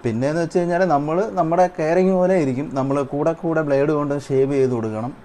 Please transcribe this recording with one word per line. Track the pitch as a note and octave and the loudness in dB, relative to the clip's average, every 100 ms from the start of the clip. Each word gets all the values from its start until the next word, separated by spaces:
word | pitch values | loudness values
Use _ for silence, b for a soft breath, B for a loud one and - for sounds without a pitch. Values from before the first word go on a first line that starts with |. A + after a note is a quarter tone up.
പിന്നെയെന്ന് | A#2+ A2+ C3+ D#3+ | -2 -2 -2 -2
വെച്ച് | E3 F3+ | -2 -2
കഴിഞ്ഞാൽ | F3 F3 | 0 0
നമ്മൾ | F#3 D3 D3 E3+ A3 F#3+ | 2 2 0 -2 -2 -2
നമ്മുടെ | D#3+ E3+ F3+ F3+ | 0 2 2 0
കെയറിങ് | D#3 F3 F#3 | 0 2 2
പോലെ | F#3 F3+ F#3 | 2 2 2
ഇരിക്കും. | C#3 B2 D3 | 0 -2 -4
നമ്മൾ | C3+ C3+ C#3 | -4 0 -2
കൂടെ | C3 C#3+ D#3 | -2 -2 -2
കൂടെ | D#3+ E3+ D#3+ | -2 -2 -2
ബ്ലേഡ് | D3+ C#3 D3 D3+ | 2 2 2 0
കൊണ്ട് | D3 C#3+ - | -2 -4 0
ഷേവ് | C3+ C3+ | 0 2
ചെയ്ത് | C#3+ C3 A#2+ | 2 2 0
കൊടുക്കണം | A2 G#2+ B2 D#3+ | -2 -4 -8 -10